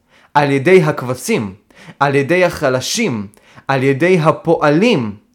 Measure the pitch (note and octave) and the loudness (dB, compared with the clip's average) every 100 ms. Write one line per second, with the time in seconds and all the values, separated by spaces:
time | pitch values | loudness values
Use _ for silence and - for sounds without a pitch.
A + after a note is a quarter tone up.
0 | _ _ _ D3 D3 C#3 C3+ F#3 D#3 D3 | _ _ _ 0 2 0 4 4 4 -2
1 | B2 B2+ - D#3 G#2 F#2 _ _ - - | -6 -8 -4 -4 -4 -12 _ _ -20 -4
2 | C#3+ C#3 C3+ F3 F3 - C#3+ B2+ B2 - | 0 0 0 0 0 0 -2 -2 -4 -4
3 | A3 A#2 G2+ - _ - - C3+ C3+ C3+ | -4 -4 -10 -16 _ -20 -6 -2 0 0
4 | E3+ F#3 D#3 D3 - E3 D3 D3 A#3 F#3 | 2 2 2 0 0 0 2 2 2 0
5 | A2 G2+ _ | -2 -10 _